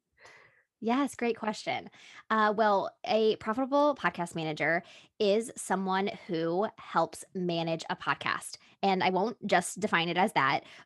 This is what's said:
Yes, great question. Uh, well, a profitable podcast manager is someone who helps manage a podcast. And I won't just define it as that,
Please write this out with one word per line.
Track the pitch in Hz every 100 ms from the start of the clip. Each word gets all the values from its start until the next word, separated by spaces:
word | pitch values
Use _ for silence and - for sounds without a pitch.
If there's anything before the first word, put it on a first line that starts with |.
| _ _ - - _ _ _ _
Yes, | 220 247 277 -
great | 240 -
question. | 214 214 - - - - - - -
Uh, | 220 214 208
well, | 214 196 - - -
a | 214 220 -
profitable | 220 220 262 285 294 285
podcast | 175 180 170 170
manager | 156 151 151 170 - - - -
is | 208 208 240 -
someone | - 190 190 190 202 190 -
who | 165 165 175 214 -
helps | - 180 160 - -
manage | 190 175 165 165 165 -
a | 180
podcast. | - 139 - - - - _ _
And | 196 185
I | 175
won't | 185 214 - 196
just | 185 - -
define | 208 175 170
it | 170
as | 196
that, | 156 135 147 - -